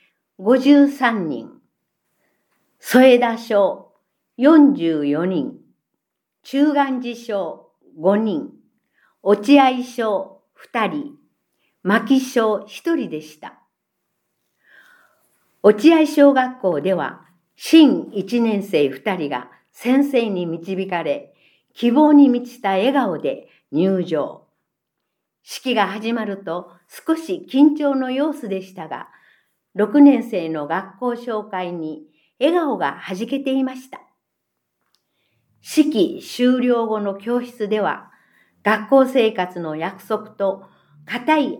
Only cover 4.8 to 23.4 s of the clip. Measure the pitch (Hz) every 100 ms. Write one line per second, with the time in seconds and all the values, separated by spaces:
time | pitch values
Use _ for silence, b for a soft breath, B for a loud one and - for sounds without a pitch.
4.8 | 165 156 143 147 185 175 123 - _ _
5.8 | _ _ _ _ _ _ - 277 302 285
6.8 | 277 254 240 226 - 202 165 - _ _
7.8 | _ 156 175 208 220 160 - - _ _
8.8 | _ _ _ _ 196 208 214 277 262 254
9.8 | 247 - 220 196 - - _ _ - 233
10.8 | 202 151 - - _ _ _ _ _ _
11.8 | 185 220 226 262 262 240 220 202 - -
12.8 | 339 320 196 151 - - - - _ _
13.8 | _ _ _ _ _ _ _ _ b b
14.8 | b b b b b _ _ _ 208 214
15.8 | 311 330 302 294 285 262 254 254 190 151
16.8 | 165 180 131 - _ _ _ _ - 320
17.8 | 285 175 - 208 185 240 226 202 185 160
18.8 | 139 - 214 180 143 127 - b b -
19.8 | 240 269 285 254 220 185 170 160 190 190
20.8 | 185 175 160 131 - _ _ _ _ -
21.8 | 240 262 302 294 269 240 - - 196 190
22.8 | 240 277 220 160 143 -